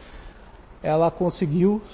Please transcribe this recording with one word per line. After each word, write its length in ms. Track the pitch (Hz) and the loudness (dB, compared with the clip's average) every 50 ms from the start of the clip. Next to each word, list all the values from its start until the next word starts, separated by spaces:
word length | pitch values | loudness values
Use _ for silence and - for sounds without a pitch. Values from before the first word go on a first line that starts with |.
| - - - - - - - - - - - - - - - - | -20 -20 -20 -20 -20 -20 -20 -20 -20 -20 -20 -20 -20 -20 -18 -6
Ela 280 | - 160 156 160 165 165 | -2 0 2 2 2 0
conseguiu 720 | 165 - 180 175 - - 190 151 147 180 175 196 208 214 208 - | 0 0 -2 -2 -2 -2 -2 0 2 2 4 2 2 0 -4 -10